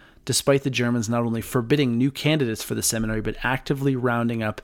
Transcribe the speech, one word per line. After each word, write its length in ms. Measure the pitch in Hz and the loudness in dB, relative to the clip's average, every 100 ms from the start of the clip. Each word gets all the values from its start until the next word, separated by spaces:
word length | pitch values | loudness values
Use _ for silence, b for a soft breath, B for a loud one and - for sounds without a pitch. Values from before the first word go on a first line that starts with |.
| b b - | b b -4
despite 380 | 120 - 139 | 0 4 2
the 60 | 135 | 2
Germans 400 | 123 120 120 107 | 0 0 0 0
not 140 | 120 | 0
only 180 | 117 113 | 0 -2
forbidding 560 | 104 131 117 147 131 117 | -2 -2 2 2 2 2
new 140 | 135 | 0
candidates 520 | 139 151 156 123 110 | 0 0 2 0 -2
for 120 | - 110 | -4 -2
the 80 | |
seminary, 380 | - 113 110 110 | -2 -2 -2 -2
but 160 | 107 - | -4 -4
actively 520 | 120 135 - 143 139 127 | -2 -2 -2 0 0 2
rounding 460 | 123 120 117 117 | 2 2 0 0
up 200 | 107 - | -2 -6